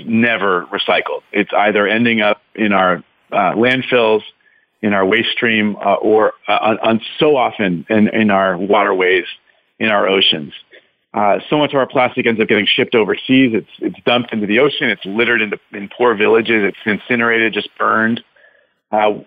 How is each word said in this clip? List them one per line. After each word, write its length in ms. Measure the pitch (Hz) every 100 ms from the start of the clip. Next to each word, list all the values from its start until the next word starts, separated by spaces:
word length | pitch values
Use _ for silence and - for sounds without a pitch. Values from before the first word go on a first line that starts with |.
never 600 | 78 113 117 110 98 90 -
recycled. 560 | 98 95 87 - 73 -
It's 220 | 104 98
either 340 | - 104 104 101
ending 320 | 110 120 113
up 220 | 104 104 _
in 200 | - 107
our, 280 | 98 92 87 - _ _
uh, 220 | 98 92
landfills, 640 | 98 123 131 120 123 110 107 - - _ _ _ _
in 100 | 107
our 140 | 101 95
waste 240 | 113 113
stream, 440 | - 120 110 104 98
uh, 180 | 101
or, 400 | 98 107 107 104 - -
uh, 120 | 104
on, 180 | 110 110
on 200 | 113 113 - -
so 160 | 151
often 520 | 139 113 - 98 85 -
in, 200 | 110 104
in 220 | 110 107
our 280 | 98 95 87
waterways, 640 | 98 95 101 95 92 92 85 - _ _ _ -
in 100 | 113
our 180 | 104 98
oceans. 460 | 98 - 80 71 - - - _ _ _
Uh, 260 | - 104 95 -
so 80 | 151
much 140 | 143
of 80 | 143
our 80 | 120
plastic 400 | 135 123 127 120
ends 120 | 110
up 60 | 107
getting 180 | 107 98
shipped 280 | - -
overseas. 600 | 117 104 - - 131 131
It's, 160 | 110 - -
it's 200 | 104 -
dumped 300 | - 120 117
into 120 | 113 101
the 120 | 107
ocean. 320 | 147 - 131
It's 140 | 98 95
littered 340 | 104 117 117
into, 180 | 107 95 _
in 160 | 104 101
poor 260 | - 123
villages. 480 | 104 104 113 113 113
It's 140 | 98 -
incinerated, 720 | 110 101 - 123 117 113 113
just 160 | 98 - -
burned. 440 | 107 110 113 113 - _ _ _ _ _ _
Uh, 300 | 107 107 101